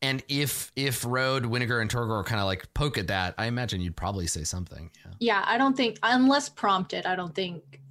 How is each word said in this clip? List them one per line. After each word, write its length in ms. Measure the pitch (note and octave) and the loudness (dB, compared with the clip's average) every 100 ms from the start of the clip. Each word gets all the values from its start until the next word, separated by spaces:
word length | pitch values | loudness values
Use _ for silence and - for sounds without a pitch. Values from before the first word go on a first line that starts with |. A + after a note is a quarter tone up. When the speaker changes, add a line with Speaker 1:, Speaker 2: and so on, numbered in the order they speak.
Speaker 1:
And 200 | C3+ C3+ - | -2 -2 -2
if, 460 | C#3+ C#3+ - - - | 0 0 -2 -6 -2
if 300 | C#3 A#2+ A#2+ | -2 -2 0
Rode, 400 | B2+ C3 C3+ A#2+ | 0 2 2 0
Winnegar, 340 | A#2+ A#2+ B2 | 0 0 0
and 100 | A2 | 0
Torgor 360 | A#2+ A#2 A2 F#2+ | 0 0 -2 0
kinda, 160 | A2 | 0
like, 300 | G2 F#2 - | 0 0 -4
poke 240 | - D3 - | -2 0 0
at 100 | F2+ | -2
that, 260 | F#2+ F2+ - | -2 -2 -2
I 80 | A2+ | -2
imagine 340 | A#2+ B2 G2 | -2 -2 -2
you'd 160 | F2 E2 | -4 -4
probably 320 | F2+ G2 E2+ | -4 -2 -4
say 160 | - | -4
something. 480 | D2+ F2+ F2 - E2 - F2+ | -4 -6 -8 -10 -16 -18 -20
Yeah. 60 | F#2 | -4
Speaker 2:
Yeah, 220 | A#3 G3+ - | 0 2 2
I 100 | A#3 | 4
don't 200 | C4+ C4+ | 4 4
think, 200 | A#3 G#3+ | 0 2
unless 460 | A3 B3+ C4 C#4+ C#4 | 2 6 6 6 2
prompted, 560 | - G#3 F#3+ F#3 F3+ F3 | -2 2 2 0 -4 -2
I 100 | F#3 | -2
don't 180 | F3 | -2
think 460 | D#3 F#3 E3+ - - - | -4 -4 -6 -14 -20 -20